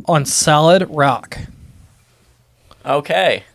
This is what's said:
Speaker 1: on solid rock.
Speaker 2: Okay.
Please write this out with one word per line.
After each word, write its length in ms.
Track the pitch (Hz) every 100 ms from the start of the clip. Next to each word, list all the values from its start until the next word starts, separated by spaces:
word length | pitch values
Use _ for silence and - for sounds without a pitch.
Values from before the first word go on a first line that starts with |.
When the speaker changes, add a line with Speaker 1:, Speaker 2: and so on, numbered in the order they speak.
| -
Speaker 1:
on 200 | 165 139
solid 600 | - - 151 160 180 139
rock. 480 | 151 139 120 - - - - - - - _ _ _ _ _ _ _ _ _ -
Speaker 2:
Okay. 580 | 143 143 165 180 98 -